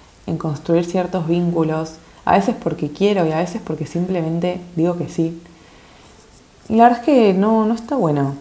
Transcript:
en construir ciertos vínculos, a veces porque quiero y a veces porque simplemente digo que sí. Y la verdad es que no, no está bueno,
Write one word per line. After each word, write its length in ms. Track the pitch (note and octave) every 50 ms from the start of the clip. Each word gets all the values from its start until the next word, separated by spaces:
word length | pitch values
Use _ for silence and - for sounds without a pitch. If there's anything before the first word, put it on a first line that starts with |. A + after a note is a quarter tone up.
| - - - - - -
en 100 | E3 D#3
construir 480 | - D#3+ D3 C#3+ - - E3+ E3+ E3+
ciertos 420 | F3 - F#3+ F3+ F3 - F#3 D#3+ D#3
vínculos, 680 | E3+ F3 F3 E3+ E3+ E3+ D#3+ D#3 D#3 D#3+ D#3+ D#3+ - - - - - - -
a 80 | - E3
veces 220 | G3 G3 A3+ A3+ -
porque 300 | - - D#3 - - C#3+
quiero 340 | D3 - G3 G3+ G#3 G3 E3+
y 60 | D#3+
a 60 | D#3 D#3
veces 240 | F3+ F3 - G#3+ -
porque 220 | - D#3+ D3 D#3
simplemente 760 | - - F3 F3 F#3 F#3+ F3+ D#3+ D#3+ E3 E3+ F3 F3+ F3+ F#3 - - -
digo 220 | D#3+ D#3+ F3 F3 F3
que 100 | E3+ -
sí. 340 | - - E3 E3 E3+ - - - - - - - - - - - - - - - - - - - - - - - - - - -
Y 80 | A3
la 100 | A3 A#3
verdad 140 | A#3+ B3 A#3
es 60 | -
que 280 | - D4 B3+ A3+ G3+ F#3
no, 320 | F#3 G3 G#3+ A3+ A3 A3
no 80 | G#3+ A#3
está 220 | A3+ - - D4
bueno, 400 | C4 G3 D#3+ D3 C#3+ C#3+ C#3 C#3 -